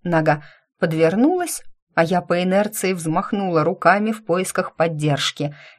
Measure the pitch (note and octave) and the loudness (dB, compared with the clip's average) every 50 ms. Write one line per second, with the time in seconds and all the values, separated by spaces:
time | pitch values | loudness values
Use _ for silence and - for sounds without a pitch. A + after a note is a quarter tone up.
0 | - F3 E3+ D#3+ D#3 D#3 D3 D3 - - - _ _ _ _ _ F#3+ E3 D#3+ D#3+ | -4 -2 0 2 2 2 0 0 -4 -12 -20 _ _ _ _ _ -4 -2 2 2
1 | E3 D#3+ F3+ A3 B3+ D#4+ F#4 F4+ F4 - - - - - - _ _ _ _ D#3+ | 2 2 4 4 2 2 2 0 -2 -4 -8 -10 -12 -16 -20 _ _ _ _ 0
2 | E3 D#3+ F#3 F3 F3 - F3 F3 F3+ F#3 F#3 G3 G#3 G#3 - - - F#3+ F#3+ F3 | 0 2 0 -2 0 0 0 0 2 2 2 2 0 0 -4 -4 -4 -2 -2 -2
3 | D#3+ D#3+ D#3 F3+ G3 - A3+ G3+ G3 F#3 E3 D#3+ D3 E3 F#3+ - - E3+ F#3 G#3 | -4 -2 -2 -2 -2 -2 -4 -4 -2 0 0 2 0 0 -2 2 4 4 4 4
4 | G#3+ A3 A3 - - - E3+ F#3 F#3 - - F#3+ F3+ - - - E3 E3+ D#3 D3 | 2 -2 -4 -6 -4 -2 -2 -2 -2 -2 -4 -4 -6 -6 -2 -2 -2 -2 0 -2
5 | D3+ D3+ C#3+ D3 - - - - D3 D3 D3 - - - - | 0 0 0 0 -2 -6 -4 -6 -8 -8 -8 -12 -20 -20 -20